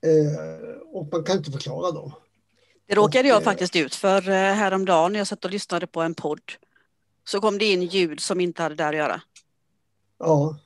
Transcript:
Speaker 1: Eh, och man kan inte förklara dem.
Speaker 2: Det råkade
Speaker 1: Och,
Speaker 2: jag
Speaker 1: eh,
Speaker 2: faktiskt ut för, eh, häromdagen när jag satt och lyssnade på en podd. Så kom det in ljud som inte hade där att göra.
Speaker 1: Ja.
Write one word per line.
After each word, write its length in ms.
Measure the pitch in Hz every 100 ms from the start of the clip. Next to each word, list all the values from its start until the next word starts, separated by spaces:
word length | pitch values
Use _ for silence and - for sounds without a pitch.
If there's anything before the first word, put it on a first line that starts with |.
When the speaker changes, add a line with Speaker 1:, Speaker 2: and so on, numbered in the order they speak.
Speaker 1:
Eh, 760 | 160 156 151 147 - - - - -
och 160 | 190 151
man 120 | 170
kan 120 | 156 190
inte 140 | -
förklara 400 | 139 - 127 180
dem. 220 | 156 139 - _ _ _ _ _ _ _
Speaker 2:
Det 80 |
råkade 260 | 202 208 254
Speaker 1:
Och, 60 | 269
Speaker 2:
jag 140 | 226
Speaker 1:
eh, 40 |
Speaker 2:
faktiskt 320 | 208 190 180 175
ut 180 | 139
för, 340 | - 196 196 185
eh, 60 |
häromdagen 800 | 190 190 202 202 190 190 170 170
när 80 | 208
jag 60 | 196
satt 180 | 208
och 60 | 180
lyssnade 360 | 202 - 175 175
på 140 | -
en 140 | 165
podd. 260 | 160 151 147 - - _ _ _ _ _ _
Så 160 | - 202
kom 180 | 214 202
det 60 |
in 180 | 214 185
ljud 380 | 180 190 175 151
som 200 | - 185
inte 220 | 180 165
hade 120 | 165
där 140 | 151 156
att 80 | 151
göra. 260 | 147 95 - - _ _ _ _ _ _ _ _
Speaker 1:
Ja. 400 | 165 151 147 151